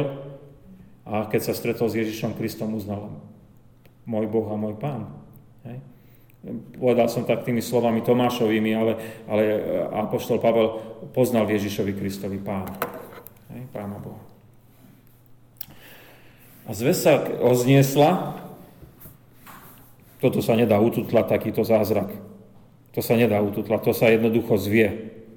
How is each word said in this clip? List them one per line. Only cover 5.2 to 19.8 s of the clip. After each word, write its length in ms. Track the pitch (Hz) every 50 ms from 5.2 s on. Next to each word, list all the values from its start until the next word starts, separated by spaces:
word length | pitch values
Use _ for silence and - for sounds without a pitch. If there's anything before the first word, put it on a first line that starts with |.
| - - - - - - - - -
Hej. 160 | 117 120 135 - - - - - - - - - - - - - - 123 113 - - - -
Povedal 320 | 127 123 120 117 117 113 -
som 160 | 123 113 -
tak 160 | 120 110 -
tými 160 | - 120 113
slovami 400 | 107 - - 120 113 117 113 113
Tomášovými, 720 | 113 - 123 123 123 120 120 - 117 107 107 110 107 110 110
ale, 200 | 110 113 113 110 - - - - - - -
ale, 140 | 107 107 110
e, 120 | 107 107 104 - - - - - - -
apoštol 480 | 104 107 101 - 117 - - 123 107
Pavel 400 | - 117 110 113 110 110 - - - - - - - - -
poznal 320 | 131 127 110 117 113 107
v 160 | 101 107 101
Ježišovi 320 | 98 101 - - 107 95 98
Kristovi 480 | 98 98 98 95 - - 101 98 98
Pána. 320 | 98 - 101 95 92 90 - - - - - - - - - - - - - - - - -
Hej, 160 | 120 120 - -
Pána 260 | 110 104 101 101 101
Boha. 220 | 101 107 104 104 - - - - _ - - - _ _ _ _ - - - _ _ - - _ _ - - - - - _ - - - - - - - - - - - - - - - - - - - - - -
A 80 | - 107
zvesť 280 | 101 117 139 185 - 180
sa 100 | 175 147 120
k-, 160 | - - - - -
rozniesla, 960 | 127 127 123 120 127 135 139 135 139 - 147 143 160 185 175 - - - - - - - - - - - - - - - - - - - - - - - - - - - - - - - -